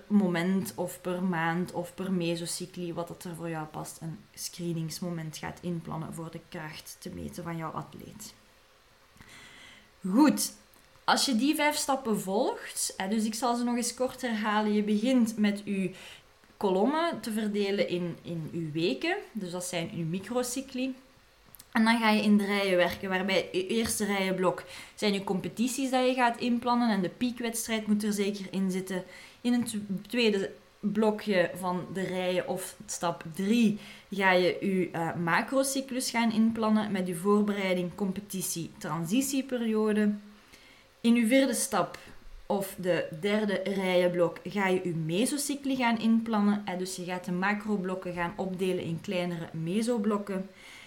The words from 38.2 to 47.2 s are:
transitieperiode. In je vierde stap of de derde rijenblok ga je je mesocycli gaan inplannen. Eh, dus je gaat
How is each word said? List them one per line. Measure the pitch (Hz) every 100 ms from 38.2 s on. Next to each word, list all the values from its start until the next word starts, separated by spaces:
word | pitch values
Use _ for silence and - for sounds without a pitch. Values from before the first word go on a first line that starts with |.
| - 190 - 165 151 -
transitieperiode. | 147 160 165 240 277 269 269 247 226 220 214 214 208 208 - - - - - - - _
In | 233 240
je | 220
vierde | 269 262
stap | 233 - 190 175 - - - - - -
of | 208 196 -
de | 180 165 - 160
derde | 202 214 208 185
rijenblok | 202 196 185 180 180 175 170 165
ga | 180 196 190
je | 185
je | 185 165
mesocycli | 160 175 254 285 - 277 269 262
gaan | 233 226
inplannen. | 226 226 226 214 202 202 -
Eh, | 180
dus | 185 -
je |
gaat | 175 180